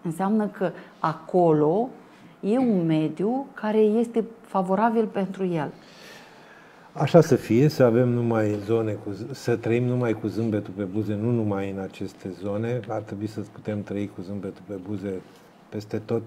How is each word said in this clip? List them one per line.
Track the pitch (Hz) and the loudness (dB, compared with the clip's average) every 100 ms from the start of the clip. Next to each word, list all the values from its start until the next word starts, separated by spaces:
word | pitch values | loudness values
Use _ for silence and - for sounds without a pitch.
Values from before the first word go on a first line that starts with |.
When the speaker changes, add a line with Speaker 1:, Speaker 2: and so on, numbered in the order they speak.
Speaker 1:
Înseamnă | 175 160 190 214 208 | -8 -2 0 2 0
că | - 180 - - - | -2 -4 -4 -14 -4
acolo | 160 151 - 180 170 151 151 190 254 - - - - - | -4 -4 0 4 6 6 4 2 -2 -8 -20 -20 -20 -8
e | 196 240 | -2 2
un | 247 190 165 | 2 2 2
mediu | 156 156 151 202 262 269 | 2 0 0 -2 -2 -6
care | - 214 214 | -6 0 4
este | 214 220 233 233 220 - | 4 4 2 0 -4 -8
favorabil | - 190 185 190 233 226 214 | -4 -2 0 2 2 2 0
pentru | 202 190 185 185 | -2 -4 -2 -2
el. | 170 139 - - - - - - - - - - - - | -2 -4 -8 -18 -20 -20 -20 -20 -20 -20 -20 -20 -20 -14
Speaker 2:
Așa | - 147 170 | -4 6 8
să | 156 123 | 8 4
fie, | - 113 151 | 4 4 4
să | - | 4
avem | 123 113 123 | 4 6 2
numai | 120 117 113 107 104 98 | 2 0 2 0 -2 0
zone | 113 110 | 0 0
cu | 101 107 | -4 -8
z-, | 98 131 | -10 -10
să | 131 - 113 | -6 -2 -2
trăim | 113 120 | 0 0
numai | 123 127 120 | 2 0 0
cu | 110 110 | -2 -2
zâmbetul | 92 113 104 101 95 | -2 -2 -2 -4 -6
pe | |
buze, | 95 101 101 | -4 -2 -2
nu | 104 117 | -2 0
numai | 120 107 98 98 | 0 0 -2 -4
în | 98 | -6
aceste | 95 - 95 - 95 87 | -8 -8 -12 -10 -12 -8
zone. | 101 101 117 123 107 | -6 -4 -4 -4 -6
Ar | 110 | -8
trebui | 107 101 107 | -8 -6 -6
să | 110 95 | -6 -12
putem | - - 104 | -10 -6 -6
trăi | 95 98 101 - | -6 -6 -6 -8
cu | |
zâmbetul | 90 101 95 - - | -10 -8 -10 -12 -12
pe | 98 92 | -12 -8
buze | 104 98 92 - - - - - | -8 -6 -8 -10 -20 -20 -20 -14
peste | 107 104 110 | -12 -8 -8
tot. | 110 117 | -4 -4